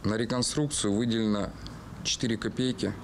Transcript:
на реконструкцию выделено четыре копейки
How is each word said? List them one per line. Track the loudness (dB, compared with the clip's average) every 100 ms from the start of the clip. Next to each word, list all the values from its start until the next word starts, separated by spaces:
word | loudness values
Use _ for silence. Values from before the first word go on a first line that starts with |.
на | 0 0
реконструкцию | 0 0 0 0 0 2 2
выделено | 2 4 2 4 2 0 -6 -12 -12 -14 -8
четыре | -4 -2 0 0
копейки | -2 0 0 0 -2 -2